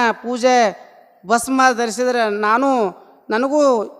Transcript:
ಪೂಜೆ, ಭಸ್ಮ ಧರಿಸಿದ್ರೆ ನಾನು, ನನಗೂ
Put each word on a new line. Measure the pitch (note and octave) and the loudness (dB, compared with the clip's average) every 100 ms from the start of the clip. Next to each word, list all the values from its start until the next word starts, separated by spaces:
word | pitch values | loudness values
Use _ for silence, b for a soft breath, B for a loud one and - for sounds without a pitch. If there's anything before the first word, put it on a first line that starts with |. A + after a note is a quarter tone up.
| A#3+ | 0
ಪೂಜೆ, | - A3+ B3 B3+ B3 A3 - - _ _ _ | -2 -6 -2 2 2 2 -2 -14 _ _ _
ಭಸ್ಮ | F3+ A#3 B3+ C4 C4 | -2 -2 0 2 2
ಧರಿಸಿದ್ರೆ | A3+ A#3 G3+ B3 A#3+ A3 G#3 | 2 -4 -4 -2 0 -2 -2
ನಾನು, | G#3 A#3 C#4 C4 G3 - - _ - | 0 0 2 0 -2 -6 -20 _ -6
ನನಗೂ | G#3+ C4+ D4 C#4+ A#3 G3+ | -4 0 2 2 0 -4